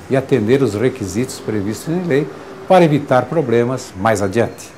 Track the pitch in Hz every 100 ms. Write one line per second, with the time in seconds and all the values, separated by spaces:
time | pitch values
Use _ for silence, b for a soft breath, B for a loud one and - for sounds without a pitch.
0 | - 131 131 131 107 135 131 104 123 -
1 | 98 95 127 - - 107 98 107 - 175
2 | 175 151 151 B B - - 185 170 147
3 | - 127 123 165 131 117 120 107 - 95
4 | 107 104 98 110 110 - -